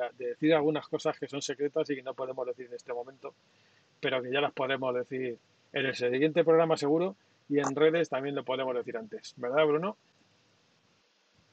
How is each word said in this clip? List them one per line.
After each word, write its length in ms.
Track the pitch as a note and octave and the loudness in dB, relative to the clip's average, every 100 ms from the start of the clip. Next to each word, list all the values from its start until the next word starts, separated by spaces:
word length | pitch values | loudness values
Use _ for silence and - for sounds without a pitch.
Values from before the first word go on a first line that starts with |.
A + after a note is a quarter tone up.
| B2 - | -6 -6
de 100 | B2 | -8
decir 260 | A#2+ D3+ | 0 4
algunas 340 | D#3+ D3 D3+ - | 4 4 0 -4
cosas 280 | D3+ D#3 - | -4 -2 -4
que 100 | C3+ | -6
son 120 | C#3 | -6
secretas 480 | - C3+ C#3+ D#3 D3 | -6 -4 -2 -2 -2
y 60 | C#3 | -4
que 80 | |
no 100 | B2+ | -6
podemos 320 | C3 C3 C3 B2+ | -8 -8 -6 -6
decir 200 | B2 B2 | -8 -10
en 80 | |
este 200 | A#2+ - | -14 -10
momento, 400 | A#2+ B2 C3+ - - _ _ _ _ _ _ | -10 -10 -14 -16 -16 _ _ _ _ _ _
pero 200 | C#3 C3 | -2 -2
que 100 | B2 | -2
ya 100 | C3+ | 0
las 100 | C#3+ | 0
podemos 420 | - C3 C3+ C3 | -2 -2 -2 -2
decir 460 | B2 B2 C3 B2+ A#2 _ _ _ | -2 -4 -4 -6 -8 _ _ _
en 140 | C#3 C3+ | -4 -2
el 100 | B2 | 0
siguiente 480 | B2 B2+ D#3 D#3 | 0 2 2 4
programa 320 | D#3+ D#3+ E3 - | 6 6 6 2
seguro 400 | C#3+ D#3+ F#3 G3 _ _ _ | 2 2 0 -4 _ _ _
y 120 | C#3+ | 0
en 140 | C#3 | 0
redes 360 | C3+ D#3 E3 D#3+ | 4 4 4 0
también 260 | C3 C#3 C#3 | -2 -4 -4
lo 80 | |
podemos 320 | B2 C3 C3 B2 | -4 -2 -2 -2
decir 220 | A#2 A#2 | -4 -8
antes. 360 | A2 A2 - - | -10 -12 -14 -10
¿Verdad, 280 | B2 C#3 D#3 | -2 4 4
Bruno? 300 | D3 F#3 G#3+ _ _ _ _ _ _ _ _ _ _ _ _ _ _ _ | 4 0 -6 _ _ _ _ _ _ _ _ _ _ _ _ _ _ _